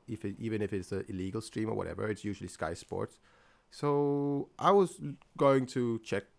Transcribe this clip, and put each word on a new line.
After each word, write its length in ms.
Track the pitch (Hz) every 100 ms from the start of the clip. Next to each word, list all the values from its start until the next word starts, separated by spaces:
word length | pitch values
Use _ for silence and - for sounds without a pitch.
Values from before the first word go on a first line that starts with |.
| -
if 200 | 107 101
it, 100 | 101
even 220 | 113 107
if 120 | 104
it's 180 | 101 90
an 140 | 98 -
illegal 320 | 92 95 110
stream 300 | - - 110
or 40 |
whatever, 320 | 107 87 90 107
it's 160 | 104
usually 240 | 104 98 95
Sky 260 | - 80
Sports. 440 | 87 - 92 110 - _ _ _ _ _
So 800 | - 147 143 143 143 143 143 - -
I 120 | 165
was 300 | 202 180 -
l-, 120 | 147 135 _ -
going 260 | 139 135 127
to 300 | 131 120 113
check 240 | - 101 -